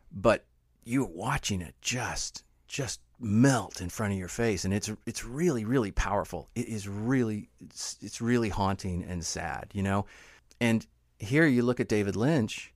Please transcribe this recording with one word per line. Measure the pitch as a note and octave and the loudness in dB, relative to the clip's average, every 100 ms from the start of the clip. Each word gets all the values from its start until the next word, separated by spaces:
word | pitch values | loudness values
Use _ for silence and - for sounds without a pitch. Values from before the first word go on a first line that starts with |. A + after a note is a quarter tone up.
| - | -16
but | - G#2 G#2 - _ _ _ - | 0 4 4 2 _ _ _ -4
you're | B2+ A2 | -2 -2
watching | E2 A#2 C#3 - G2 | -4 -4 -4 -2 -4
it | E2 - | -4 -10
just, | - B2 A2 - - - - _ - | -6 -4 -4 -6 -8 -10 -20 _ -12
just | - C#3 - _ - | -8 -6 -8 _ -10
melt | A2+ G#2 C3+ C3+ G2 - | 0 6 6 6 0 -8
in | F2+ | -8
front | - G#2+ | -4 -2
of | G2 | -2
your | F2+ | -4
face. | - A#2 F#2+ | -2 0 0
And | F#2+ | 0
it's, | G2+ - G#2+ - | -2 -2 -8 -8
it's | A2+ A2+ | -8 -8
really, | B2+ F3 C3 G#2+ | -2 0 2 2
really | C3+ G#2 | 0 0
powerful. | - - G2+ E2 E2+ - - | 0 0 0 -2 -6 -8 -6
It | A#2+ | -4
is | A2 G2 | -6 -6
really, | G2+ A2 C3+ A2+ G#2+ - - | -4 0 2 2 -2 -8 -16
it's, | - - - - | -20 -12 -10 -10
it's | G2+ - | -12 -4
really | A#2 A#2+ A2+ | 2 2 2
haunting | F#2+ F#2+ G2 G2 F2 | 2 0 0 -2 -4
and | F2 F2+ D#2+ | -4 -6 -6
sad, | E2 E2 C2+ - | -6 -6 -6 -8
you | G#2 | -2
know? | G2 G2 G2+ - - - _ - | 0 0 -2 -8 -20 -20 _ -2
And | A#2+ A2+ - _ _ - | 2 2 -2 _ _ -14
here | G2 C#3 E3 | -2 4 6
you | B2 | 6
look | A#2+ A#2+ | 4 2
at | A#2 | 2
David | G#2+ G2+ F#2+ | 2 2 2
Lynch, | B2 D#3+ A2 - - | 2 2 0 -4 -14